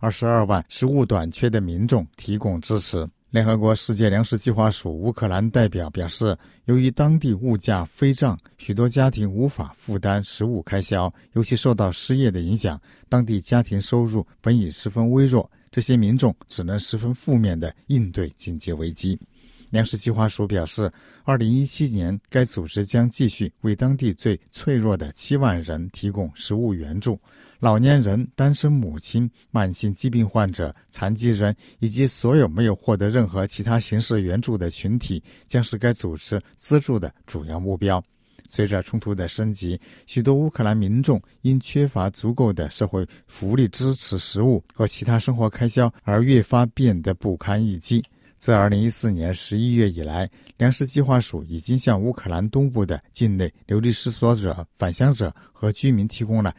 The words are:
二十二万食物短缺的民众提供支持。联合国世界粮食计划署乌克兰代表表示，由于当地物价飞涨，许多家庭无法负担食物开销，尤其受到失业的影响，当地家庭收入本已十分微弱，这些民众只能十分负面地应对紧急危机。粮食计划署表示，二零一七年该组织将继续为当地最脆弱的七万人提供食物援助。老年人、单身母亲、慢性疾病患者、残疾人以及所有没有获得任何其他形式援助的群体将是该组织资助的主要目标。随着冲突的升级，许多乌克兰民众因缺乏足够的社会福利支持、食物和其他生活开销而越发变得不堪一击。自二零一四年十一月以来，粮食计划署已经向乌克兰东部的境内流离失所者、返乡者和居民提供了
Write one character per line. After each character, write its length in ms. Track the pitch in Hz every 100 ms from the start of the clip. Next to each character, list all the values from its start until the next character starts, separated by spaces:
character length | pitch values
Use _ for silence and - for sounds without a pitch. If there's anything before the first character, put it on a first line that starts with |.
二 100 | 110
十 160 | - 117
二 180 | 117
万 200 | 104 95 -
食 160 | -
物 220 | 131 139 120
短 240 | 98 82
缺 180 | - 120
的 120 | 110
民 260 | 92 85 117
众 180 | 120 78 -
提 200 | - 107
供 240 | 107 87
支 200 | - 110
持。 280 | - 90 80 - _
联 160 | 113 110
合 100 | 110
国 160 | 110
世 220 | 110 -
界 160 | 107 110
粮 140 | 98
食 120 | 113 113
计 140 | -
划 180 | 110 110
署 240 | 101 -
乌 200 | 76 107
克 160 | 113 107
兰 200 | 92 110
代 200 | 123 110
表 200 | 92 80
表 180 | 92 85
示， 280 | - 110 90 - _
由 120 | - 127
于 140 | 131
当 260 | 120 147 156
地 160 | 147
物 240 | 98 127 110
价 280 | - 98
飞 280 | 82 - 139
涨， 240 | 131 135 85 _ -
许 160 | -
多 140 | 101 123
家 200 | 131 131
庭 240 | 113 104
无 140 | 98 139
法 260 | - 73 -
负 180 | - 98
担 280 | 98 101
食 200 | 101 -
物 160 | 110 113
开 220 | - 98
销， 300 | 92 98 90 - _
尤 100 | 120
其 100 | 110
受 180 | 120 135
到 200 | 113 98
失 240 | 85 - 131
业 160 | 127
的 80 | 90
影 160 | 85 110
响， 240 | 107 73 _ _ -
当 160 | 123
地 160 | 113 104
家 220 | - 120
庭 180 | 117 98
收 240 | - 120
入 220 | 117 110 - _
本 180 | 113 120
已 100 | 90
十 220 | - 107
分 180 | 117 117
微 120 | 131
弱， 240 | 139 123 - _ _
这 100 | -
些 160 | 120 127
民 200 | 104 131
众 180 | 127 - -
只 160 | -
能 120 | 87 101
十 220 | - 110
分 160 | 120
负 220 | 123 - 127
面 220 | 107 82
地 140 | 80 - -
应 240 | 139 98
对 180 | 92 80
紧 280 | - - 82
急 140 | -
危 180 | 78 82
机。 260 | 80 92 - - _ - - -
粮 160 | 113 113
食 100 | 107
计 140 | -
划 160 | 110 110
署 200 | - 101
表 180 | 98 80
示， 260 | - 101 - - -
二 160 | - 135
零 100 | 110
一 160 | 127
七 220 | 139 - 147
年 320 | 107 87 101 -
该 160 | 131
组 220 | 123 - 80
织 180 | -
将 240 | 101 120 120
继 200 | - 123
续 240 | - 95 -
为 160 | 113 104
当 200 | 127 135
地 160 | 123
最 240 | 92 117 95 _
脆 260 | - - 131
弱 200 | 110 95
的 160 | 76
七 240 | - - 139
万 260 | 131 87
人 260 | 80 78 87
提 200 | - 101
供 180 | 98 85
食 220 | - - 104
物 180 | 117
援 260 | 92 73 90
助。 160 | 120 101 _ _ - -
老 180 | 120 107
年 220 | 131 143
人、 260 | 104 104 127
单 180 | - 139
身 200 | 143 151
母 260 | 147 98 76
亲、 320 | - 117 120 - _
慢 200 | 117 95
性 220 | 92 107
疾 160 | 92 131
病 180 | 117 107
患 220 | 110 101
者、 240 | 87 82 - _
残 260 | - 95
疾 160 | 107 120
人 240 | 104 104 104 - -
以 100 | 113
及 160 | 110
所 300 | 135 - 120
有 140 | 151 107
没 160 | 85
有 100 | 117
获 220 | 95 - 104
得 140 | 101
任 180 | 120 104
何 180 | 90 98
其 160 | -
他 160 | 110 117
形 220 | - 107
式 220 | - 110
援 180 | 92 95
助 180 | 117 107
的 120 | 87
群 280 | - 98 120
体 240 | - 87 - - -
将 160 | 123
是 160 | 110 107
该 140 | 120
组 240 | 117 92 78
织 260 | - 104 - _
资 240 | - 147
助 180 | 143 117
的 160 | 80 -
主 200 | - 85
要 160 | 78 82
目 160 | 92 95
标。 260 | 98 92 - _ _ _ -
随 180 | - 104
着 160 | 101
冲 160 | - 113
突 160 | 104
的 140 | 98 85
升 240 | - 110
级， 280 | 104 87 - - -
许 160 | - 131
多 140 | 120
乌 160 | 139 156
克 140 | -
兰 120 | 110 110
民 240 | 98 117
众 220 | 135 117 - _
因 180 | 131 135
缺 260 | - 143 143
乏 240 | 104 95
足 240 | - 110
够 180 | 123 120
的 160 | 90 76
社 180 | - 98
会 180 | 95 90 - _
福 260 | - 95
利 140 | 123 117
支 260 | - 131
持、 240 | 131 - 95
食 240 | - 98
物 220 | 120 110 -
和 100 | -
其 200 | 107 -
他 120 | 107 117
生 200 | 120 120
活 120 | 110
开 200 | - 120
销 240 | 127 120 -
而 220 | - 104
越 180 | 123 131
发 240 | 104 123 120
变 340 | - 127 92
得 140 | 80
不 220 | 92 107 90
堪 280 | - 104
一 140 | 110 90
击。 240 | - 117 117 _ _ _
自 140 | -
二 180 | 110 101
零 100 | 101
一 80 | 113
四 220 | - 117
年 240 | 92 82
十 240 | 90 - 107
一 140 | 120
月 140 | 120 104
以 140 | 82
来， 260 | 76 82 92 _ - -
粮 160 | 120
食 140 | 127 131
计 120 | 143
划 220 | 135 127
署 240 | - 85
已 160 | 78 85
经 180 | 76 127
向 220 | 131 101
乌 100 | 113
克 200 | 123 95
兰 180 | 85 107
东 220 | 135 139
部 160 | 120 92
的 120 | 78 -
境 240 | - 117 95
内 160 | 87 - -
流 120 | 104
离 140 | 120
失 180 | 110 123
所 240 | 113 113
者、 320 | 117 98 80 82
返 180 | - 92
乡 220 | 82 131
者 180 | 127 95 - -
和 180 | - 107
居 220 | - 139
民 160 | 113 104
提 160 | -
供 180 | 110 113
了 120 | 98